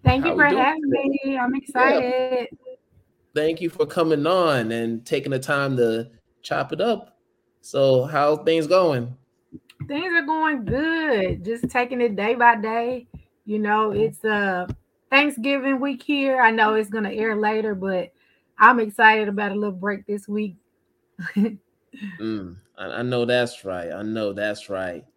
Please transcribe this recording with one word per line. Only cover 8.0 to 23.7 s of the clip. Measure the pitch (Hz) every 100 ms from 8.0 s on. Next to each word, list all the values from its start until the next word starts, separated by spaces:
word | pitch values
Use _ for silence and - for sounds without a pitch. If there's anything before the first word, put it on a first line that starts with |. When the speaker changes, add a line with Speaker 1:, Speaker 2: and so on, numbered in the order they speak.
Speaker 2:
how | 135 151 147 151
things | 151 165 151
going? | 185 175 135 120 127 _ _ _ - _ - -
Speaker 1:
Things | 285 359
are | 339 285
going | 311 311 285
good. | 196 247 311 330 311 226 185 -
Just | 180 233 247
taking | 247 247 254
it | 240 196
day | 208
by | 247 240 226
day. | 214 226 233 254 247 - _ _
You | - 214
know, | 208 208 214
it's, | 202 220 -
uh, | 220 208 196 185 180 - _ _ _
Thanksgiving | 277 294 285 247 277 262 269
week | 285 262
here. | - 285 269 262
I | 226
know | 226 214
it's | 220 208
gonna | 220 202
air | 208 220 208
later, | 214 220 214
but | 196 190 185 175 _ _ _ _ -
I'm | 214 247
excited | 214 208 220 220 208
about | 202 208
a |
little | 196 208 185
break | 196 196 -
this | 208 202
week. | 208 214 170 _ _ _ _ _ - 165 -
<laughs> | 220 208 _ _ _ - 202 175
Speaker 2:
Mm, | 110 107 92 90 _ -
I, | 95
I | -
know | 123 123
that's | 120 123 120 -
right. | 98